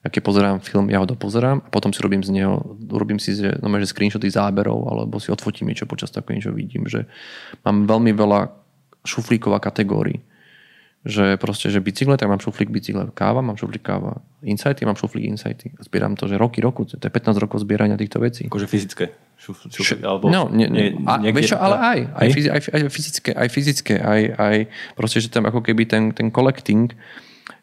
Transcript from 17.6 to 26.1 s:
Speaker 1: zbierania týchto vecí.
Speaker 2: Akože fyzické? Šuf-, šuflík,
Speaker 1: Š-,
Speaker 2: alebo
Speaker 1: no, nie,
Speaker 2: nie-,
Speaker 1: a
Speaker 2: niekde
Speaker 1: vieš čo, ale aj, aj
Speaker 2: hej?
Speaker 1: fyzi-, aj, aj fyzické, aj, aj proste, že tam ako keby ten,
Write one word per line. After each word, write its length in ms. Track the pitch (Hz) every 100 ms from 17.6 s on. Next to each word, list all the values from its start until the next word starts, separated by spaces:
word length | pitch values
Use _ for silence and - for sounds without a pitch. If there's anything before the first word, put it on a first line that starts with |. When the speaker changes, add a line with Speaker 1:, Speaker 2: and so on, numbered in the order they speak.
Speaker 1:
zbierania 400 | 104 104 107 101
týchto 240 | 104 110
vecí. 240 | 117 117 117
Speaker 2:
Akože 160 | 101
fyzické? 480 | 101 104 98 - 90 - _ _
Šuf-, 320 | - 95 -
šuflík, 320 | - 98 -
Speaker 1:
Š-, 0 |
Speaker 2:
alebo 240 | 101 98 104
Speaker 1:
no, 220 | 185 120
nie, 160 | 110 113
Speaker 2:
nie-, 300 | 113 101 -
Speaker 1:
a 160 | - 113
Speaker 2:
niekde 240 | 107 117
Speaker 1:
vieš 80 | 220
čo, 60 | -
ale 180 | 196 208
aj, 220 | 233 180 120
aj 140 | -
Speaker 2:
hej? 80 | 113
Speaker 1:
fyzi-, 180 | 139 147
aj, 100 | 147 - 151 143 - 151 - - -
aj 120 | 123
fyzické, 440 | - 143 139 - 104
aj, 240 | 107 107 107
aj 240 | 92 104 107 110 - -
proste, 280 | - 113 113
že 80 | 113
tam 160 | 120
ako 160 | 107 117
keby 240 | 113 113
ten, 240 | 113 110 110